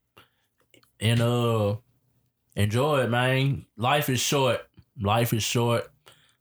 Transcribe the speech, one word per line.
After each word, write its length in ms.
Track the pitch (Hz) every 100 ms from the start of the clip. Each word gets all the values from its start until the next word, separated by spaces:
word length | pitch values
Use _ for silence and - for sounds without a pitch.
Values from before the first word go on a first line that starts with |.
| _ _ _ _ _ _ _ _ _ -
and, 220 | 104 117
uh, 540 | 117 123 120 113 104 104 _ _ _ _ _ _ _ -
enjoy 460 | 101 110 147 147
it, 60 | 117
man. 560 | 120 127 131 135 135 - -
Life 320 | 117 151 143
is 100 | 127
short. 420 | - 147 131 95 - _ - -
Life 340 | 98 110 120
is 100 | 117
short. 460 | 104 123 120 117 - _ - - _ _